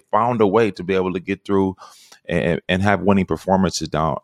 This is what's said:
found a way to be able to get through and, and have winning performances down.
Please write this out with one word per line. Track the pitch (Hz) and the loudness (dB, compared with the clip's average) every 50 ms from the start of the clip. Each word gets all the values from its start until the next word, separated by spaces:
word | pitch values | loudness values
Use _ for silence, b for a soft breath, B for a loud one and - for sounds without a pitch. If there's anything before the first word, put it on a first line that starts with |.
| _ _ | _ _
found | - 107 113 120 123 113 | 0 0 0 0 0 2
a | 113 101 | 2 2
way | 92 113 117 107 | 4 2 2 0
to | 92 - 92 | -2 -6 -4
be | 85 95 | -2 -2
able | 95 92 92 87 | 0 0 -2 -4
to | 95 | -6
get | 82 - 98 95 _ | -6 -6 -8 -8 _
through | - 101 98 98 95 92 B B B B B B B B B B - | -2 0 0 0 0 -2 B B B B B B B B B B -4
and, | 85 87 58 85 82 - - - | -2 -2 0 0 -2 -2 -2 -2
and | 90 92 | -2 0
have | 98 104 101 92 | 0 0 0 0
winning | 87 98 101 98 92 | 2 2 2 2 2
performances | - 82 78 - - 95 95 95 85 - - 82 76 | -2 -4 -6 -2 0 2 2 2 0 -2 -4 -8 -4
down. | - 76 78 80 67 - | -4 -2 -2 -2 -4 -6